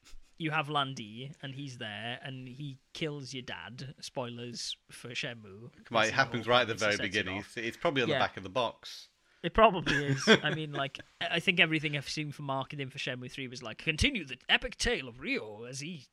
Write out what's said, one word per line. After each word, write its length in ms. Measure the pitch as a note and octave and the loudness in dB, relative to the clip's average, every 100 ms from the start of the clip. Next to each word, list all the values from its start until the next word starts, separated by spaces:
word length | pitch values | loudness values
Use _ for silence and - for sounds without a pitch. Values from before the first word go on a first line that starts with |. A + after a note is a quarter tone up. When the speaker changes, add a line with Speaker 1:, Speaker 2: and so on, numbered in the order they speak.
| - - - - | -18 -18 -18 -8
Speaker 1:
You 100 | D#3 | -2
have 180 | D#3 D3 | -2 0
Lan 240 | D3 C3+ | -2 -2
Di, 400 | C3+ G#2 A2+ C#3 - | -6 -10 -12 -14 -12
and 100 | C#3 | -12
he's 260 | C3 C#3 A#2+ | -10 -12 -10
there, 380 | A2 G#2 A#2 B2 | -8 -6 -8 -8
and 240 | C#3+ C3 B2+ | -10 -12 -12
he 300 | C3+ D3 C3 _ | -10 -10 -12 _
kills 400 | - D#3 D3 B2+ | -6 -6 -6 -10
your 80 | C3+ | -10
dad. 500 | A#2+ F2+ F2+ B2+ B2+ - | -8 -10 -10 -12 -14 -14
Spoilers 800 | - C#3 A#2+ A#2 A#2+ A#2 - - - | -10 -8 -8 -8 -10 -8 -8 -10 -14
for 200 | - A#2+ | -16 -10
Shenmue. 600 | A#2+ C3+ A#2 G#2 G2+ A#2+ - | -6 -6 -8 -14 -16 -18 -20
Speaker 2:
Come 140 | - A#2 | 0 4
on, 60 | |
Speaker 1:
That's 40 | A2 | 6
Speaker 2:
it 40 | |
Speaker 1:
the 40 | |
Speaker 2:
happens 300 | C3 B2+ A#2+ | 4 2 2
Speaker 1:
whole 60 | A2 | 6
Speaker 2:
right 60 | B2 | 6
at 60 | A2+ | 6
the 40 | |
Speaker 1:
point, 40 | G2+ | 2
he 60 | |
Speaker 2:
very 60 | G#2 | 4
Speaker 1:
sets 60 | G#2 | 4
it 120 | G#2 | 2
Speaker 2:
beginning. 280 | G#2 F#2 G#2 | 0 0 -4
Speaker 1:
off. 180 | - A#2+ | -6 -6
Speaker 2:
It's, 100 | A2+ | -6
it's 100 | - | 0
probably 260 | E3+ C3+ | 2 4
on 40 | A#2 | 4
Speaker 1:
Yeah. 80 | |
Speaker 2:
the 40 | C3+ | 4
back 140 | G2 G#2+ | 2 0
of 60 | |
the 60 | F#2 | -4
box. 600 | A#2+ A2+ - - - - _ _ _ | 0 0 -2 -14 -16 -18 _ _ _
Speaker 1:
It 100 | E3+ | 0
probably 420 | - G#3 E3+ C#3+ C#3+ | 8 8 8 2 2
is. 180 | C#3+ C3+ G#3+ | 2 4 8
Speaker 2:
<laughs> 160 | G#3+ | 6
Speaker 1:
I 100 | D3+ | 6
mean, 160 | D#3 D#3 | -2 -4
like, 280 | C#3+ C3+ - - _ | -4 -4 -6 -16 _
I 80 | E3+ | -2
I 80 | E3+ | 2
think 180 | G3 F3 | 2 6
everything 380 | E3 D#3 D3+ D3 | 6 4 0 -4
I've 100 | - | -4
seen 240 | D#3 D3 | -6 -6
for 120 | C#3+ | -6
marketing 460 | C#3 C3+ C3 C#3+ C3 | -4 -4 -4 -8 -8
for 100 | C#3 | -6
Shenmue 300 | D3 B2+ B2 | -6 -6 -8
three 200 | - B2+ | -8 -8
was 120 | B2 | -8
like, 180 | A2+ - | -10 -4
"Continue 440 | D#3+ D#3 B3+ A#3+ | -4 2 2 2
the 140 | C3+ B2 - | -6 -8 4
epic 300 | - B3 - | 4 4 -2
tale 320 | A#3 G3+ C3 | 0 0 -4
of 100 | A#2+ | -8
Ryo 460 | F#3 B3 G#2+ G#2 | -4 -2 -4 -10
as 160 | A#2+ C3+ | -10 -10
he 240 | D3+ D#3+ - | -10 -12 -12